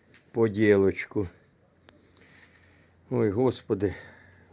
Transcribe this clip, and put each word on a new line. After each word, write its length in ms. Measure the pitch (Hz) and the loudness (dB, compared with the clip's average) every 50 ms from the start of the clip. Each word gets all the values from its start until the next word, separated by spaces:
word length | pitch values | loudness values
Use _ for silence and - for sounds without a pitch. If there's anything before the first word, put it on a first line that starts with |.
| _ _ _ - _ _ - | _ _ _ -20 _ _ -2
поділочку. 960 | 117 113 110 95 104 110 104 101 98 95 95 92 - - - - 110 95 85 - _ _ _ _ _ _ _ _ _ _ - _ _ _ _ _ _ _ _ _ - - _ _ _ _ _ _ _ _ _ _ _ _ - | 0 0 0 2 2 4 4 6 6 4 2 0 -2 -10 -10 -8 -8 -8 -8 -12 _ _ _ _ _ _ _ _ _ _ -20 _ _ _ _ _ _ _ _ _ -20 -20 _ _ _ _ _ _ _ _ _ _ _ _ -8
Ой, 200 | 131 120 113 104 | -6 -4 -2 -2
господи, 640 | 90 113 131 123 120 - - - 110 95 104 92 82 - - - - - - - _ _ _ _ | -2 -2 -2 -2 -4 -6 -8 -8 -6 -4 -4 -6 -6 -8 -18 -20 -20 -20 -20 -20 _ _ _ _